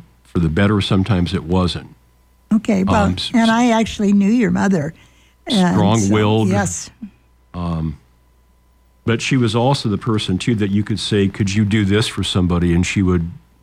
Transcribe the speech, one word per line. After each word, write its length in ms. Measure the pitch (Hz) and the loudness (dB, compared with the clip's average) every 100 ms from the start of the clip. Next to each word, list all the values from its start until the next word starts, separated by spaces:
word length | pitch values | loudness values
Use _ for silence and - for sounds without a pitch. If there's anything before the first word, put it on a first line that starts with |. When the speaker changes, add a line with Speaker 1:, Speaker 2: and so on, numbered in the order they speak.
| - _ | -18 _
Speaker 1:
for 160 | _ 92 | _ -2
the 100 | 82 | 0
better, 300 | 80 101 104 | 2 2 2
sometimes 520 | - 98 92 90 87 | 0 0 0 0 0
it 100 | 87 | -2
wasn't. 520 | 80 92 90 80 - - _ _ _ _ - | -2 0 0 -4 -12 -20 _ _ _ _ -2
Speaker 2:
Okay, 300 | 214 226 196 | -2 0 -2
well, 220 | 190 196 196 | 2 2 2
Speaker 1:
Um, 80 | |
s-, 180 | 90 - | -2 -2
Speaker 2:
and 160 | 233 226 | 0 2
I 200 | 226 247 | 2 2
actually 420 | 220 214 - 202 | 2 0 -2 0
knew 160 | 202 196 | 2 2
your 200 | 240 196 | 2 0
mother. 420 | 185 196 185 147 - - _ _ _ - | 0 0 0 -2 -10 -20 _ _ _ -4
And 80 | 220 | 0
so, 180 | 180 | 2
Speaker 1:
Strong-willed. 760 | 175 - 113 98 107 104 110 104 | 4 2 2 2 2 2 2 2
Speaker 2:
yes. 400 | 98 90 - - - 202 - _ _ _ | 0 -2 -6 -12 -16 -18 -20 _ _ _
Speaker 1:
Um, 440 | 87 87 85 80 73 _ _ _ _ _ _ _ _ _ _ - | -8 -6 -4 -4 -8 _ _ _ _ _ _ _ _ _ _ -4
but 160 | 113 | -2
she 160 | - 135 | 0 0
was 180 | 117 117 | 0 0
also 340 | 123 143 117 | 0 0 -2
the 80 | 98 | -4
person, 400 | - 107 - 92 | -2 -2 -2 -4
too, 160 | - 110 | 0 -2
that 140 | 104 | 0
you 140 | 101 | -2
could 160 | 104 101 | -2 -4
say, 280 | - 104 98 | -2 0 0
"Could 260 | - 98 101 | 0 -2 0
you 100 | 107 | 0
do 180 | 110 | 2
this 240 | 98 101 110 | 2 2 0
for 160 | - | -4
somebody?" 500 | 92 101 90 87 87 85 | -4 0 0 2 2 2
And 100 | 87 | 0
she 160 | 107 | 0
would, 300 | 92 90 85 - _ _ | 2 0 -2 -10 _ _